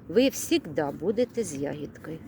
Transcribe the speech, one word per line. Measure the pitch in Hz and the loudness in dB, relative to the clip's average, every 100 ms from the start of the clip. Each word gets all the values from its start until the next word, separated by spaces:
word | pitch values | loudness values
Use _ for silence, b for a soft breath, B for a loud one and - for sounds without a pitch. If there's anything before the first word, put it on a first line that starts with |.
| B | B
ви | 185 269 | 4 4
всігда | - - 320 170 147 143 | 2 0 0 0 -2 -2
будете | 143 170 220 240 233 | -2 -2 0 0 0
з | 185 139 | -4 -2
ягідкою. | 143 147 143 - 160 160 | -4 -4 -8 -12 -12 -12